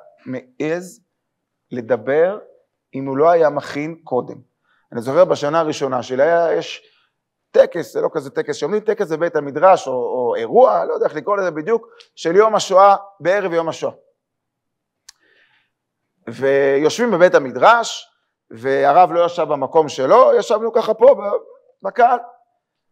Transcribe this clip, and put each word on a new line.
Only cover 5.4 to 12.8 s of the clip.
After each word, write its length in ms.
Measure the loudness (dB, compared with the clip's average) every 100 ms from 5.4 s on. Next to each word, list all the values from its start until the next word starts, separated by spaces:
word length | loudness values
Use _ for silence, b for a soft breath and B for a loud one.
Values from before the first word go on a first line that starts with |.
| -2 -2
הראשונה 440 | -4 -4 -6 -6
שלי 200 | -6 -2
היה, 300 | 0 0 0
יש 280 | -4 -6 -16 _ _ _ _ _ _ _
טקס, 420 | 2 2 0 -8
זה 80 | -6
לא 80 | -4
כזה 160 | -6 -8
טקס, 260 | -8 -8 -6
שאומרים 260 | -4 -4
טקס 300 | -4 -4 -4
בבית 240 | -4 -4 -4
המדרש, 520 | -6 2 4 4 0
או, 60 |
או 420 | -6 -6 -4 -4 -4
אירוע, 500 | 0 2 4 2 -4
לא 80 |
יודע 120 | -4 -4
איך 100 | -6
לקרוא 220 | -6 -4
לזה 140 | -4
בדיוק, 360 | -6 -4 -4 b b b -8
של 200 | 0 2
יום 200 | 2 0
השואה, 400 | 0 4